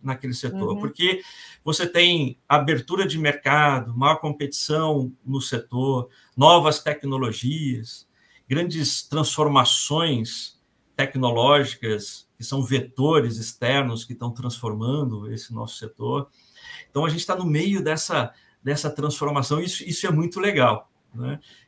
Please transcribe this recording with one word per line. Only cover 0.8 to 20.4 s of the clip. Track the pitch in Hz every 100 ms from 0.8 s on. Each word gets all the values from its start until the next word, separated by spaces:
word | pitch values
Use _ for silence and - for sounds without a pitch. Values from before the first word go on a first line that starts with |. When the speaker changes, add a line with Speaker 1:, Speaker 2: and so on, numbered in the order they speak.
Speaker 1:
porque | 208 - 180 185 - - - -
você | - 156 175
tem | 175 175 170 127 - -
abertura | 147 139 147 - 185 196
de | 160
mercado, | 151 - 135 147 147 131 117 120
maior | 139 156
competição | 156 147 143 - - 151 160 147 127 - 123
no | 135
setor, | - 131 - 123 131 127 120 _ _ -
novas | 147 170 151 151
tecnologias, | - 147 139 135 123 - 120 156 143 120 113 - - _ _ _ -
grandes | 135 175 156 147 -
transformações | - 147 151 - 151 143 120 147 - 151 165 127 113 - - - _ _ _
tecnológicas, | - 139 143 123 117 131 143 139 - 113 107 101 - - -
que |
são | 120 135
vetores | 117 131 123 - 139 160 120 117
externos | 113 - 120 139 131 113
que | -
estão | 120 120
transformando | 117 123 - 117 104 117 143 135 107 104
esse | 110 -
nosso | 117 107 -
setor. | 110 - 107 131 135 _ _ - - - -
Então, | 143 160
a |
gente | 165 -
tá |
no | 185 180
meio | 147 185 196
dessa, | 156 156 - 160 120 - _ _
dessa | 135 143 156
transformação, | - 147 147 143 139 127 147
isso, | 180 - -
isso | 156 190
é |
muito | 156 165 170